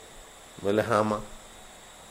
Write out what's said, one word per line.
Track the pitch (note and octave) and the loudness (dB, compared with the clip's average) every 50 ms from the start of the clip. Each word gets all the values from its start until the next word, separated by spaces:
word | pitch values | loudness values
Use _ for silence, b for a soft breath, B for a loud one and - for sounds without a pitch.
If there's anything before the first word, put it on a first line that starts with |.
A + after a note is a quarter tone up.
| - - - - - - - - - - - - F#2+ | -20 -20 -20 -20 -20 -20 -20 -20 -20 -20 -14 -4 -2
बोले, | G2 G2+ A2 | 0 2 2
"हाँ | G2+ G#2+ A#2 G#2 A2 | 2 2 2 2 2
माँ।" | G#2+ G#2+ G#2+ - - - - - - - - - - - - - - - - - - | 2 -2 -4 -6 -10 -16 -20 -20 -20 -20 -20 -20 -20 -20 -20 -20 -20 -20 -20 -20 -20